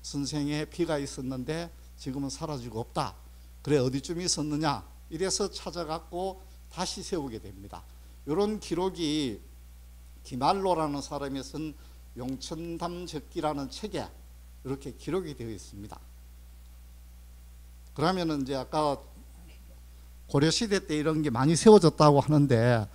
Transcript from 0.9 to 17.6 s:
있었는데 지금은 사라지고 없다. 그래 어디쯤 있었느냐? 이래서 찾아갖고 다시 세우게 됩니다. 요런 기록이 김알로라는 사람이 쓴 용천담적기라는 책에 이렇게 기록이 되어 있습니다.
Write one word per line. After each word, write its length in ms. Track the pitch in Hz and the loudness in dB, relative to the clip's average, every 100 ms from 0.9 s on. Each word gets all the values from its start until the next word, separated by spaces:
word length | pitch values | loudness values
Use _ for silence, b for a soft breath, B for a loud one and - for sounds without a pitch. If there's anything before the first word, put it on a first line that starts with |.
| 147 | -2
있었는데 720 | 139 - 131 131 123 160 170 b b - | -4 -6 -6 -6 -4 -6 -8 b b -12
지금은 320 | 165 147 139 | -8 -6 -6
사라지고 500 | - 160 143 120 110 | -6 -8 -8 -8 -8
없다. 360 | - - 127 - - b b - | -6 -4 -4 -8 -18 b b -10
그래 160 | - 147 | 2 4
어디쯤 420 | 127 135 - 170 | 4 0 -4 -4
있었느냐? 640 | 180 165 151 147 156 120 - - - | -2 -2 -2 0 0 -2 -6 -20 -14
이래서 400 | 160 190 - 196 | -4 -2 -2 -4
찾아갖고 920 | - 185 175 151 160 - 175 190 185 B B - | -6 -10 -8 -6 -8 -8 -6 -6 -8 B B -14
다시 300 | - 185 - | -6 -6 -6
세우게 380 | - 180 139 110 | -6 -6 -6 -10
됩니다. 440 | 101 92 101 87 - b b b 139 | -12 -16 -16 -16 -18 b b b -4
요런 320 | 160 208 214 | -2 0 -2
기록이 800 | - 165 190 165 156 151 135 101 - - - - - - - - | -4 -2 -2 -2 -2 0 -2 -6 -12 -20 -20 -20 -20 -20 -20 -20
김알로라는 800 | - 127 143 196 190 165 156 143 | -12 0 2 2 2 2 0 -4
사람이 420 | 139 143 139 135 | -6 -8 -6 -8
쓴 300 | 123 151 156 139 b b - 117 | -8 -8 -10 -10 b b -18 -12
용천담적기라는 1500 | 127 131 - 160 170 165 175 175 175 147 - 175 151 143 135 | -8 -8 -10 -10 -8 -6 -6 -8 -10 -12 -10 -4 -4 -4 -6
책에 380 | - 214 170 98 - - - - - | -10 -8 -8 -8 -14 -20 -20 -20 -14
이렇게 300 | 131 135 135 | -8 -8 -10
기록이 420 | 117 - 180 165 135 | -12 -6 -6 -6 -10
되어 140 | 117 | -10
있습니다. 500 | 101 - 98 101 - - - - - - - - - - - - - - - - - | -12 -14 -16 -14 -16 -20 -20 -20 -20 -20 -20 -20 -20 -20 -20 -20 -20 -20 -20 -20 -20